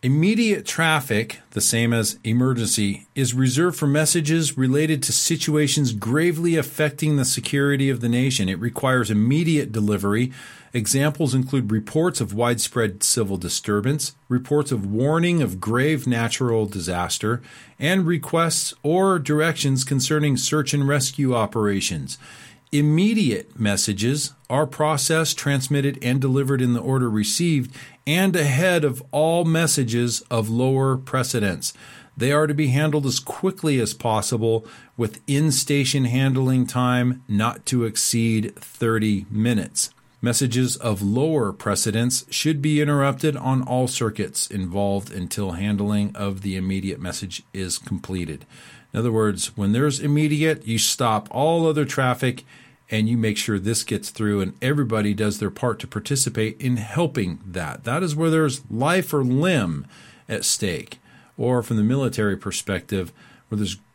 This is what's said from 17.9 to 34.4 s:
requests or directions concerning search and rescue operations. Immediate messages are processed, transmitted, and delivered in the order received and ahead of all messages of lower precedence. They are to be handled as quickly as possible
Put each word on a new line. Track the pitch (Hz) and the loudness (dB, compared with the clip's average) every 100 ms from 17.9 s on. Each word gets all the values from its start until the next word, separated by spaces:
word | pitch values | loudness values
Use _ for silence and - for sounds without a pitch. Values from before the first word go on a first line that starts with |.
| 190 165 | 0 2
requests | 170 - 170 165 - - - | -2 -2 0 0 0 -4 -6
or | 147 175 196 185 | 0 2 2 2
directions | 139 151 160 156 139 135 | 0 2 2 0 0 0
concerning | 131 139 - 151 147 123 | 0 -2 0 2 2 0
search | - 151 143 | 0 0 0
and | 147 139 | 0 2
rescue | 143 131 - 135 | 2 0 0 0
operations. | 120 107 117 104 98 - 82 65 - - - - - _ | 2 0 0 0 0 -2 -4 -8 -12 -16 -20 -20 -20 _
Immediate | 147 151 156 202 226 160 98 - - | 2 4 4 4 4 2 0 -6 -2
messages | 107 98 - 98 113 147 - - _ | 0 0 0 0 0 0 -4 -10 _
are | 127 147 | 0 0
processed, | - 151 151 - 160 160 - | 0 0 2 2 2 2 -2
transmitted, | - 139 131 143 139 135 | 0 0 2 0 0 -2
and | 123 131 | 0 0
delivered | 135 131 135 135 | 2 0 2 2
in | 127 | 2
the | 120 | 0
order | 101 131 123 | 0 0 2
received | 107 104 - 175 151 123 - - - | 0 0 0 2 2 0 -10 -20 -12
and | - 165 190 | -2 2 2
ahead | 170 147 131 185 175 | 2 2 2 4 4
of | 147 123 - | 0 -2 -6
all | 147 160 170 | 0 2 2
messages | 165 160 160 - 123 117 120 113 | 2 2 2 2 0 0 0 -2
of | - 117 110 | -2 -2 0
lower | 113 127 135 135 131 | 0 2 2 2 0
precedence. | 131 131 127 120 104 82 - - - - - - | -2 -2 0 0 0 -2 -6 -10 -20 -20 -20 -4
They | 127 | 0
are | 147 151 | 2 2
to | |
be | 147 147 | 2 2
handled | 131 156 147 135 | 2 2 0 0
as | 127 | -4
quickly | - - 190 190 160 135 | -6 -4 -4 -2 0 0
as | 110 | 0
possible | - 120 110 - 120 | -2 -2 0 0 0